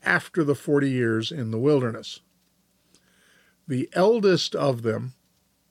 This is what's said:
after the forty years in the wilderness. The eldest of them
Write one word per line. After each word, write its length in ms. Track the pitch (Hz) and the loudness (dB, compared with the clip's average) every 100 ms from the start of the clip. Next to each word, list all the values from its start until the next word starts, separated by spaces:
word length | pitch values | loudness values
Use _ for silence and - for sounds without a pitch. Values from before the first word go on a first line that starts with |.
after 400 | - 180 - 180 | -2 -2 -2 -2
the 140 | 147 135 | 0 0
forty 340 | - 143 139 | 2 2 2
years 400 | 127 117 113 113 | 0 0 0 -4
in 220 | 165 110 | -6 -6
the 60 | 110 | 0
wilderness. 640 | 139 147 123 113 - - _ _ _ _ _ _ _ _ _ _ _ _ _ _ - | 2 2 0 -6 -12 -18 _ _ _ _ _ _ _ _ _ _ _ _ _ _ -6
The 200 | 131 - | -6 -4
eldest 640 | 175 190 233 196 175 - 165 | 2 2 4 4 2 0 -2
of 260 | 143 120 | -2 0
them 300 | 117 110 127 - _ _ _ _ _ | -2 -4 -6 -14 _ _ _ _ _